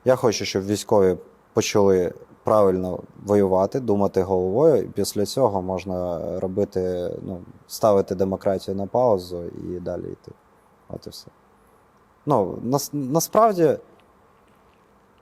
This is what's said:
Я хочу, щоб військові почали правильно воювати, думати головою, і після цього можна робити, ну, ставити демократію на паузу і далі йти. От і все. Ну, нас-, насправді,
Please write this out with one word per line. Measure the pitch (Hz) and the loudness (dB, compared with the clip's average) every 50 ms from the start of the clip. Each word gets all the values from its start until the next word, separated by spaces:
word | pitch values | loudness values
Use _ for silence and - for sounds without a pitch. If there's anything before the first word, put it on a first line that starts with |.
| - | 0
Я | 123 127 | 2 2
хочу, | 127 - 120 101 - 101 | 4 4 2 0 0 -2
щоб | - - 101 95 | -4 -2 -2 -2
військові | 98 104 101 - - 113 104 98 92 90 85 - - - _ _ _ - | 0 -2 -2 0 2 4 4 4 4 2 0 -4 -14 -20 _ _ _ -2
почали | 117 107 - - 107 101 98 95 92 90 82 - - - - - _ - | -2 0 2 2 4 4 4 4 4 2 0 -4 -8 -16 -20 -20 _ -2
правильно | - 110 107 104 98 92 92 92 92 90 - - - - - - | 2 4 4 4 4 2 0 -2 -4 -6 -8 -10 -14 -20 -10 -2
воювати, | 98 104 104 101 95 92 92 95 101 - 139 | 2 2 4 4 4 4 2 2 2 0 -2
думати | 131 113 101 101 101 98 - 98 92 | -2 0 0 2 0 0 0 0 -2
головою, | 92 98 92 90 92 92 113 151 165 147 | 0 0 0 0 0 0 2 4 4 4
і | 110 90 - | 2 0 -2
після | - - 98 - - 104 101 | -4 -6 -6 -4 -4 -4 -4
цього | 98 - - 135 117 101 98 92 | -4 -2 0 0 2 0 0 -4
можна | 92 92 92 87 98 92 90 90 90 87 80 82 82 85 90 | -4 -4 -6 -6 -6 -6 -4 -4 -4 -4 -6 -6 -6 -6 -6
робити, | 92 95 92 101 101 95 - 95 92 92 90 90 87 87 - - 85 | -6 -4 -2 -2 -2 -2 -2 -2 -2 -2 -2 -4 -6 -6 -8 -8 -10
ну, | 90 95 87 90 - - - _ | -10 -10 -12 -12 -16 -20 -20 _
ставити | - - - - 113 104 98 95 - 98 | -18 -6 0 2 4 4 4 2 0 -2
демократію | 90 98 95 95 92 - 104 98 92 - - 95 | -2 -2 -2 -2 -2 -2 -2 -2 -2 -4 -6 -6
на | 98 98 | -6 -6
паузу | 92 - 120 127 123 107 95 90 90 90 87 85 | -4 -2 0 2 2 2 0 -2 -4 -10 -10 -10
і | 87 - - 85 87 90 90 | -10 -12 -12 -10 -10 -10 -8
далі | 90 90 90 87 87 - - | -8 -8 -8 -8 -8 -10 -12
йти. | - _ - - _ _ _ _ _ _ _ _ _ _ - | -14 _ -20 -20 _ _ _ _ _ _ _ _ _ _ -16
От | - - - | -16 -16 -14
і | - | -16
все. | - - - - - _ _ _ _ _ _ _ _ _ _ _ _ _ _ _ _ _ - | -18 -18 -20 -20 -20 _ _ _ _ _ _ _ _ _ _ _ _ _ _ _ _ _ -4
Ну, | - 151 120 98 87 - - - | 0 0 0 0 0 -4 -6 -4
нас-, | 113 131 143 - - - | -2 -2 -2 -2 -4 -6
насправді, | 147 139 127 135 165 160 - - 214 220 233 208 180 170 151 117 - - - _ _ _ _ _ _ _ _ _ _ _ _ _ _ _ _ _ _ _ _ _ _ _ _ _ _ | -6 -4 -2 -2 -2 -2 0 2 4 4 4 4 4 2 2 2 0 -4 -12 _ _ _ _ _ _ _ _ _ _ _ _ _ _ _ _ _ _ _ _ _ _ _ _ _ _